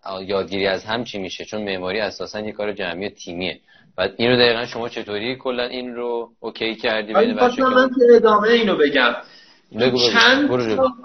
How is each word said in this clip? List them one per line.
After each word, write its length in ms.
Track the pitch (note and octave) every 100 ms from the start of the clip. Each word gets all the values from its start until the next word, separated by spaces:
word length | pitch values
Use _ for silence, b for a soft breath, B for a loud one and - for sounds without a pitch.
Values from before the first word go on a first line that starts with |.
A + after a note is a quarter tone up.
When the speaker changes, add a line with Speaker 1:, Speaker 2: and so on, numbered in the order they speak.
| G2 F#2+ F#2+
Speaker 1:
یادگیری 400 | G2 F#2 G2 G2
از 180 | F#2
هم 200 | G#2 A#2
چی 140 | A#2+ G#2
می‌شه؟ 260 | F#2 -
چون 180 | E2+ G#2+
معماری 380 | G2+ F#2+ F2+ G#2
اساساً 400 | G2+ - F2 G#2+
یه 120 | G#2+
کار 200 | G#2 G#2
جمعی 340 | G2 F2+ E2+ G2+
و 40 |
تیمیه. 500 | - F2+ F2 F#2 D2 b b b -
بعد 180 | F#2+ -
اینو 200 | A#2+ B2
دقیقاً 280 | A#2+ A#2
شما 240 | A#2+ A#2 A#2
چطوری 480 | A#2+ G#2 G#2 A#2 B2+
کلاً 280 | C3 B2
این 300 | B2 B2+ B2
رو 360 | A#2+ A#2+ A#2 A2+ _
اوکی 340 | A2+ - A2+
کردی؟ 400 | A2 B2 A2 G#2+
Speaker 2:
آره، 120 | F#3 A#3+
Speaker 1:
بین 120 | G#3+
Speaker 2:
خواستم 180 | B3 B3
Speaker 1:
بچه‌ها 140 | C4
Speaker 2:
من 180 | B3+ C4
تو 120 | C4+ A#3+ A3+
ادامه 340 | A3 G#3 G#3+
اینو 260 | A#3 G#3 D3+
بگم. 380 | C#3+ C3+ B2 A#2 B B B B _
Speaker 1:
بگو، 120 | A2 B2+
بگو. 120 | B2
Speaker 2:
چند 500 | E3 A3 A#3 C4+ D4
Speaker 1:
برو 140 | B3
جلو. 140 | A3+ G#3
Speaker 2:
تا، 160 | C4 B3+